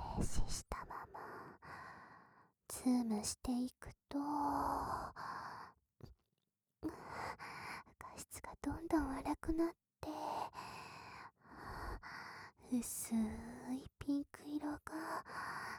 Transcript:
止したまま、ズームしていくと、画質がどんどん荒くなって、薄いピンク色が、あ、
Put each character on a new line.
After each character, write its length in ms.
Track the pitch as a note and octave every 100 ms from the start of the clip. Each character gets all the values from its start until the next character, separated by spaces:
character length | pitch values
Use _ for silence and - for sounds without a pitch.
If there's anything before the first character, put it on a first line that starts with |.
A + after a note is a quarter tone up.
| - -
止 20 | - - -
し 140 | - -
た 160 | - -
ま 200 | - -
ま、 80 | - - - - - - - - - - - - - - _ -
ズ 160 | -
ー 220 | B3+ B3
ム 200 | A#3 G#3
し 140 | G#3+ -
て 140 | -
い 180 | B3 B3+ -
く 160 | - - -
と、 100 | C#4+
画 1500 | C#4+ D4 C#4+ C#4+ - - - - - - - - - - - - _ - - - _ _ _ _ _ - D#4 - - - - - - - - - - - - -
質 240 | - -
が 160 | - -
ど 120 | C#4+
ん 160 | D4 E4
ど 100 | D#4+
ん 200 | C#4 C4+
荒 180 | C#4+ D4
く 160 | -
な 140 | D#4+ E4
っ 20 | - _ -
て、 80 | D#4 D#4 D4+ - - - - - - - - - - _ - - - - - - - - - - - - -
薄 400 | B3 - - -
い 40 | A3+ A3 A3+ A3+ B3 B3 C4 - -
ピ 220 | - C#4+
ン 40 | C#4+
ク 80 | - D4
色 200 | D4 D4
が、 120 | D4+
あ、 440 | - D#4 D#4+ D#4+ - - - - -